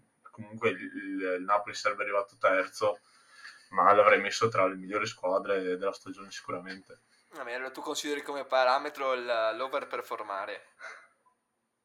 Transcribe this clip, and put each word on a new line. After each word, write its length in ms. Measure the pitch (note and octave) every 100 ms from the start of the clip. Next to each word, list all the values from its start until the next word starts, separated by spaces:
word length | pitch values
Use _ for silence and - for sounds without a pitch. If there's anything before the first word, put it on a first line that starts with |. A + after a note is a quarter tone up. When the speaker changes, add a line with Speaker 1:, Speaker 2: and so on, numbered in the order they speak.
| _ _ -
Speaker 1:
comunque 380 | - G#2+ A2+ A2+
il, 80 | F#2+
il, 560 | F#2+ F#2 G2 F#2+ F#2 F2+
il 40 |
Napoli 300 | F#2+ G#2 - -
sarebbe 280 | G#2 G2+
arrivato 320 | G#2 G2+ - -
terzo, 600 | G2 F#2+ F#2 - G#2+ - _ _ _ - - - _
ma 220 | F#2 F#2
l'avrei 260 | G#2 G#2 G2
messo 300 | G2 - A2+
tra 180 | F#2+ F#2+
le 80 | F#2+
migliori 300 | F#2 G#2 G#2
squadre 680 | - G#2+ G2 G2+ G2 F#2 F2+
della 160 | G2
stagione 360 | - F#2+ F#2 G2
sicuramente. 680 | - - F#2 F2+ F#2+ - - _ _ _
Speaker 2:
Vabbè, 200 | D#3 B2
allora 180 | B2+ C3
tu 100 | C#3+
consideri 400 | C#3+ C#3+ D3 C#3+
come 240 | C#3+ C#3+ C3
parametro 680 | C3 B2+ C#3 D3 D3 C3+
il, 120 | B2+ A#2+ A2+ A2 A#2
l'overperformare? 1080 | C3 A#2 B2 A#2+ - A2 G#2 G2 G#2 F#2+ - - - - - _ _ _ _ _ _ _